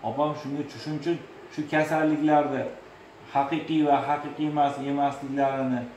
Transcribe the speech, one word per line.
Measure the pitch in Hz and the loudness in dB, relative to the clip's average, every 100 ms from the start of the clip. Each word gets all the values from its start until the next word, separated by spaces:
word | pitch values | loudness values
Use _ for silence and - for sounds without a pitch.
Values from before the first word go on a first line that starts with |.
opam | 110 113 151 143 | -6 0 0 -2
shunga | 135 143 | -6 -6
tushuncha | 143 - 151 151 156 170 - - - | -6 -8 -8 -6 -2 -4 -4 -18 -14
shu | - 151 | -8 -2
kasalliklarni | 156 151 156 156 151 151 151 143 131 110 - - - - - - | 0 2 2 2 2 4 4 4 0 -4 -8 -18 -20 -20 -20 -4
haqiqiy | 139 143 165 - 160 147 | 0 0 0 0 2 4
va | 139 | 4
haqiqiy | 143 147 147 - 151 | 2 -2 -2 -4 -2
emas | 147 143 139 | 2 2 2
emasliklarini | 139 143 143 135 139 139 135 135 131 127 120 | -2 0 0 0 -6 0 2 2 0 -2 -4